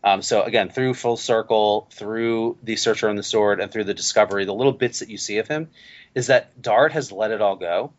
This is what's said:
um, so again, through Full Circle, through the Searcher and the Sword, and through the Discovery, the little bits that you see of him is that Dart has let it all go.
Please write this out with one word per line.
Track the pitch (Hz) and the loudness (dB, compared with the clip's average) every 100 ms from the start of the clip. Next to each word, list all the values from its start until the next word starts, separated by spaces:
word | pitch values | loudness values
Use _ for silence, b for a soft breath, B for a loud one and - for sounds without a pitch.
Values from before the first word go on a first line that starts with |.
um, | 101 98 | 2 0
so | 98 110 | 2 0
again, | 117 113 92 | 2 0 0
through | - 131 | -2 -2
Full | 123 120 113 | -2 -2 -2
Circle, | - 113 110 110 107 104 - | 0 0 2 2 4 0 -4
through | - 107 113 117 113 113 117 | -14 -8 -4 -2 0 -2 -6
the | - 107 | -8 -2
Searcher | - 107 107 | 0 0 0
and | 104 | -2
the | |
Sword, | 101 110 104 98 | -2 2 2 0
and | 98 | -2
through | 110 | -4
the | 101 | -4
Discovery, | 101 - - 101 101 | -4 0 2 2 0
the | 98 | -4
little | 101 135 | 0 0
bits | 139 123 - | 2 -4 -4
that | - | -12
you | 101 | -12
see | - 107 | -6 -4
of | 110 | -2
him | 151 160 B B B B | -6 -6 B B B B
is | 131 123 | -6 2
that | 160 - - | 2 2 -12
Dart | 120 107 151 | 0 4 4
has | 160 135 | 2 -6
let | 98 107 | -4 -2
it | 110 | 2
all | 104 95 | 0 0
go. | 87 90 139 | -2 -2 -4